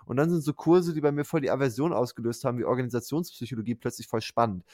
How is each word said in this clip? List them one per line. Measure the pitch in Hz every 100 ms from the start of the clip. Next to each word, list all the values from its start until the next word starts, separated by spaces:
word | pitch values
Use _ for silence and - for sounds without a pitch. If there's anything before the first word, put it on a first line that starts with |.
| -
Und | 127
dann | 165
sind | 175
so | 143
Kurse, | - 160 180 170
die | 156
bei | 147
mir | 143
voll | 147 165
die | 127
Aversion | 131 139 110 165
ausgelöst | 117 123 - 117 120
haben, | 135 120
wie |
Organisationspsychologie, | 98 120 123 120 - 156 175 - 117 113 107
plötzlich | 117 123 - -
voll | 113
spannend. | - - 117 92 -